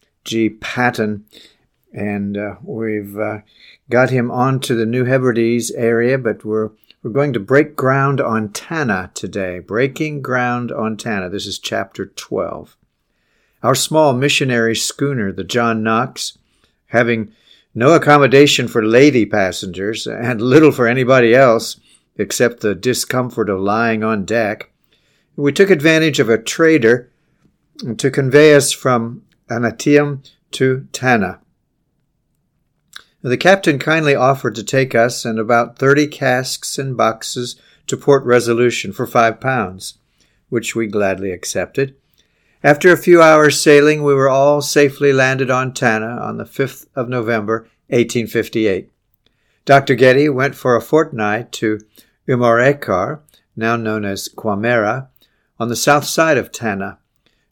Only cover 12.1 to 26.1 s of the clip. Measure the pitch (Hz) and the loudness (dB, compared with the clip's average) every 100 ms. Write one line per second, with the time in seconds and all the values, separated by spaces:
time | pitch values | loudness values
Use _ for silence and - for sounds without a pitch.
12.1 | - - 107 85 - - _ _ _ _ | -14 -10 -6 -6 -10 -16 _ _ _ _
13.1 | _ _ _ _ _ 113 120 - 156 151 | _ _ _ _ _ -2 -2 0 0 2
14.1 | 123 143 - 135 120 113 113 - - 143 | 2 -2 -2 -2 0 -2 -2 -6 -6 -4
15.1 | 131 98 92 92 120 117 110 110 113 135 | -4 -6 -8 -6 -2 -2 -2 -2 -2 -4
16.1 | - - - _ _ _ _ _ 117 120 | -8 -14 -14 _ _ _ _ _ 0 0
17.1 | 113 104 _ _ _ _ 107 131 165 147 | -2 -6 _ _ _ _ 0 2 4 4
18.1 | 147 131 135 143 - 117 120 107 120 147 | 4 6 6 6 4 -2 -2 2 4 6
19.1 | 123 98 107 95 - 95 87 101 113 117 | 4 0 -2 -2 -6 -10 -8 -8 -8 -10
20.1 | 107 120 113 123 147 156 131 117 127 123 | -8 -6 -4 4 6 6 4 0 0 2
21.1 | 131 117 127 131 113 - - _ _ _ | 4 6 6 6 4 -2 -14 _ _ _
22.1 | - 101 - 120 - 107 87 120 123 - | -8 -6 0 -2 0 -4 -2 -2 -4 -4
23.1 | 127 123 117 104 95 98 110 117 110 110 | -4 -4 -4 -4 -2 -2 0 0 -2 -2
24.1 | 107 90 117 104 107 - _ _ _ _ | -4 -2 -2 -2 -6 -14 _ _ _ _
25.1 | _ _ - 143 143 196 170 160 160 160 | _ _ -4 -2 2 2 4 2 2 2